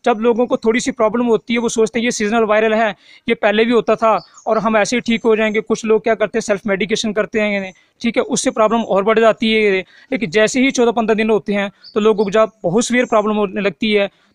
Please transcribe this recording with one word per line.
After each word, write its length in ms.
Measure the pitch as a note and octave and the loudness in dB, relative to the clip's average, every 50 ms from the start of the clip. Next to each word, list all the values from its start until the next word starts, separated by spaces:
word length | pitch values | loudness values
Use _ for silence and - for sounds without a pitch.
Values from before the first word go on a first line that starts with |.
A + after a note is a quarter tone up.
| - | -2
जब 140 | A#3+ B3 G#3 | -2 0 2
लोगों 260 | A3 A#3+ A#3 G#3+ B3 | 0 0 2 0 0
को 100 | A3+ C4 | -2 -2
थोड़ी 240 | - - A3 A3+ B3 | -2 0 0 0 0
सी 100 | - C4+ | -2 -4
प्रॉब्लम 360 | B3 - A3 G#3+ G3+ A#3+ B3 | -2 0 0 0 0 0 0
होती 260 | A#3+ A3 G#3 - - | 0 0 0 0 -2
है, 60 | A#3 A#3+ | -2 -2
वो 80 | A#3 A#3 | -2 -2
सोचते 300 | - A3+ A3 G#3+ - A#3+ | 0 0 -2 0 -2 -2
हैं 60 | A3+ | -2
ये 60 | B3 | -2
सीजनल 340 | A#3 - A3 G#3 A3 A#3 A3 | -2 -2 -2 0 0 0 2
वायरल 280 | G#3 G#3+ G#3+ A3 A3+ G#3+ | 2 2 2 2 2 2
है, 140 | G#3+ A#3 G#3+ F#3 - _ - - - _ - | 0 0 -2 -4 -8 _ -20 -20 -10 _ -4
ये 60 | A#3 | -2
पहले 300 | - - G#3 G#3 G#3+ A3+ | 0 0 2 2 2 2
भी 80 | A3+ | 2
होता 220 | B3 A3 - - A3 | 2 2 2 0 0
था 200 | G#3+ A#3 A3 G#3+ F3+ - - _ - - | 2 2 2 0 0 -2 -8 _ -10 -4
और 120 | - A3 A3 | -2 -2 -2
हम 180 | F3 A3+ A3 | 0 0 0
ऐसे 200 | G#3+ G3+ - B3+ | 0 0 0 -2
ही 40 | A#3+ | -4
ठीक 240 | - - A#3 A3 - | -2 -2 -2 0 2
हो 100 | A#3 A3 | 0 2
जाएंगे। 240 | G#3 A3 A3 G#3 A3 | 2 0 -2 -2 -4
कुछ 240 | G#3+ - A3+ - - | -4 -4 -4 -4 0
लोग 180 | G#3+ A3 A3 - | 0 0 0 2
क्या 100 | A#3 A3+ | 0 0
करते 240 | - G#3+ F#3+ - A3+ | 0 -2 -2 -2 -4
हैं, 40 | |
सेल्फ 240 | G3+ - G#3 F#3 - | -2 -2 -4 -4 -2
मेडिकेशन 460 | G#3 G3 F3+ G#3+ F3 A3 - - A3 | -2 -2 -2 -2 -2 -2 -2 -2 -2
करते 280 | G3 G#3+ G3+ - - A3 | -2 -2 -4 -2 -2 -2
हैं, 200 | G#3+ G#3 G3+ G3+ | -2 -2 -2 -4
कहते, 120 | F#3+ F#3+ F3+ _ _ _ _ _ | -6 -8 -14 _ _ _ _ _
ठीक 160 | - A#3 - | -6 -2 -2
है, 60 | C4 - | -2 -2
उससे 260 | - C#4 G3+ - C4 | -2 -4 -2 -2 -2
प्रॉब्लम 300 | A#3+ A#3+ G#3+ G#3+ A3+ A#3 A3 | 2 2 2 2 2 0 0
और 200 | - G#3 F#3+ G3 | 0 0 0 2
बढ़ 140 | G#3+ A3 G#3+ | 2 2 4
जाती 340 | A3+ A3 G3+ - A#3 A3 | 4 4 2 2 0 0
है। 320 | A3 A3 G#3+ G#3 F#3+ F#3+ F3 - _ - - _ | 0 2 2 2 0 -2 -4 -8 _ -20 -10 _
लेकिन 180 | C4+ - A#3+ F3 | -6 -6 -6 -2
जैसे 300 | D3 G#3+ G#3+ G#3 - C4+ | 2 2 2 2 2 0
ही 100 | B3 C4+ | 0 0
चौदह 200 | C4 - A#3+ A#3 | 2 2 0 0
पन्द्रह 240 | G#3+ A#3 A3+ G#3+ A3+ | 0 0 0 0 0
दिन 160 | G3+ A3 A3 | 0 2 0
होते 220 | A3+ G3 - - | 0 0 0 -2
हैं 180 | G3+ G3+ G3 G3+ - _ _ - - | -4 -4 -4 -6 -10 _ _ -8 -4
तो 60 | A3 | 0
लोगों 240 | G#3 A3 A3 F#3+ A3 | 2 2 2 2 0
को 60 | G3 | 0
जब 200 | F3+ A3 A3 G#3+ - _ | 2 2 2 0 -2 _
बहुत 220 | - F3+ D#3+ A3+ A#3+ | -6 -2 0 0 0
सीवियर 200 | - A#3 B3 B3 | 0 0 -2 0
प्रॉब्लम 320 | - A#3 G#3+ G3+ G#3+ G#3+ | 2 0 0 2 0 0
होने 240 | G#3+ G#3 F#3+ G3+ G#3+ | -2 -2 -4 -4 -4
लगती 320 | G3 G3+ - - - A3 | -4 -4 -4 -2 -2 0
है 160 | G#3 G3+ G3 F#3+ - _ _ _ | 0 0 0 -2 -6 _ _ _